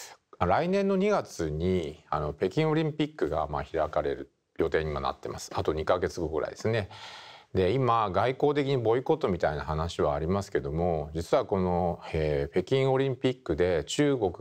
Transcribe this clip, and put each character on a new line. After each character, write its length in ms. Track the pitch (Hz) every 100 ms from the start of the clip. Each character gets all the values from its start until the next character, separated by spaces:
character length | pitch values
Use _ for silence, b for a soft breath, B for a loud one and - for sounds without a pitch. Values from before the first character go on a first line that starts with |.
| B B _ -
来 300 | 87 107 175
年 180 | 196 196
の 80 | 190
二 140 | 208
月 400 | 190 113 - 80
に、 540 | 76 90 92 76 78 -
あ 80 | 76
の、 160 | 76 73
北 140 | 92
京 200 | - 156
オ 60 | 156
リ 80 |
ン 100 | 160
ピ 120 | 156 151
ッ 100 | -
ク 140 | 76
が、 180 | 78 73
ま 140 | 73
あ、 20 |
開 260 | 71 78 76
か 140 | 82
れ 100 | 76
る 180 | 69 - _ _ -
予 100 | 80
定 140 | 80
に 80 | 78
今 100 | 71
な 120 | 67
っ 60 | -
て 80 | -
ま 120 | -
す。 100 | - -
あ 80 |
と 100 | 92
二 120 | 78 78
ヶ 120 | 92
月 220 | 90 -
後 80 | 80
ぐ 120 | 78
ら 100 | -
い 20 |
で 60 | -
す 100 | 107
ね。 220 | 113 95 B B B B B B 95
で、 160 | 92
今、 400 | 127 123 117 104
外 200 | 90 120
交 200 | 131 143
的 140 | 147 139
に 100 | 139
ボ 180 | 110 120
イ 60 |
コ 120 | 127
ッ 40 | 156
ト 120 | 127
み 100 | 87
た 120 | 80
い 40 | 76
な 80 |
話 400 | 73 78 82 -
は 100 | 80
あ 60 | 73
り 80 | 80
ま 160 | 98
す 80 | 95
け 80 | 76
ど 120 | 69
も、 380 | 78 87 80 73 78
実 200 | 82 147
は 100 | 113
こ 140 | 101
の、 400 | 92 87 87 85 -
え 340 | 82 78 73 71
ー、 40 |
北 100 | -
京 300 | - 135 135
オ 60 | 131
リ 100 | 135
ン 80 | 123
ピ 120 | 131
ッ 140 | 127
ク 120 | - -
で 280 | 90 85 76
中 320 | - 147 135
国 140 | 95 -